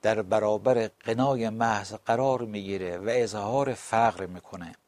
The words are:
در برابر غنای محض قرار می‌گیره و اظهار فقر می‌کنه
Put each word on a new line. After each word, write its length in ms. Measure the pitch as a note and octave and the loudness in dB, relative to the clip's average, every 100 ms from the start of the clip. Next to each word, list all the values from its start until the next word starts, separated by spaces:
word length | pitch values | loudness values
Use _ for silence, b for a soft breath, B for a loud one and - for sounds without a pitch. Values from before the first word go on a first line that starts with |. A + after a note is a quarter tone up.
در 200 | G#2+ A2 | 2 0
برابر 640 | F#2+ A2 G#2 G#2+ G#2+ A#2+ A2 | 2 2 2 2 4 2 0
غنای 600 | _ - A2+ C3+ C3 A2+ | _ -4 0 2 2 -2
محض 440 | A2 A2+ G#2 G2 | 0 0 0 -4
قرار 480 | G#2 - A#2 C3+ B2+ | -10 0 2 2 0
می‌گیره 560 | A#2 G#2 G2 G2 F#2 F2 | -2 -6 -4 -4 -4 -4
و 120 | G2+ | 0
اظهار 640 | B2 A2+ G#2 G2+ B2+ C#3 | 0 0 -2 -2 0 0
فقر 520 | A#2 - A2+ A#2 G#2+ F#2 | -4 0 4 4 2 -8
می‌کنه 500 | F2+ - F#2+ E2+ - | -10 -14 -14 -14 -16